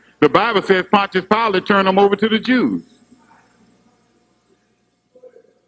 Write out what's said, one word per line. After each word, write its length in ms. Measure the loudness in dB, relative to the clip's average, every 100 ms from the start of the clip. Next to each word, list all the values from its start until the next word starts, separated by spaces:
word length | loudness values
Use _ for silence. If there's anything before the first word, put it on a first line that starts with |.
| _ _
The 100 | 0
Bible 320 | 0 0 -2
says 220 | 0 -2 0
Pontius 340 | 0 0 -4 -4
Pilate 340 | -2 0 -2 0
turned 200 | 0 2
them 120 | 2
over 160 | 2 2
to 140 | -2
the 100 | -2
Jews. 440 | 0 0 0 -4 -10 _ _ -20 _ _ _ _ _ _ _ _ _ _ _ _ _ _ _ _ _ _ _ _ -20 -20 _ _